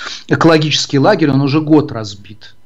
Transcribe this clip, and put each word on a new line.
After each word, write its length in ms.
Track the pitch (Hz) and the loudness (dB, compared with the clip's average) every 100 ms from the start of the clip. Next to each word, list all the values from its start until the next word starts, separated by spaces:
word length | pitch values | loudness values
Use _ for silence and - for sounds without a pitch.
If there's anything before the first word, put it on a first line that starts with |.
| - - - | -16 -12 -6
экологический 680 | 147 165 160 151 - - 139 | 0 4 4 2 -4 -2 0
лагерь, 320 | 156 208 156 | 2 2 0
он 100 | 135 | 0
уже 200 | 139 151 | 0 -2
год 300 | 151 156 147 | 2 2 2
разбит. 640 | 113 107 98 101 104 - - | -6 -12 -14 -20 -20 -20 -20